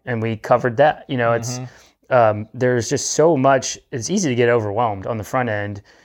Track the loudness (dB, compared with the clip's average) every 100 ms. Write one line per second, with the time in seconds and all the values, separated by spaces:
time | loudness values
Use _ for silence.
0 | -8 -4 -4 -4 0 0 2 2 2 0
1 | -4 -2 0 0 -2 -10 -12 -18 _ _
2 | 0 4 4 2 -6 -2 0 2 0 -4
3 | -2 2 2 4 4 2 0 -10 _ -10
4 | -4 -2 0 2 2 2 0 -2 -2 -4
5 | -6 -8 -4 -4 -2 -4 -6 -10 -16 _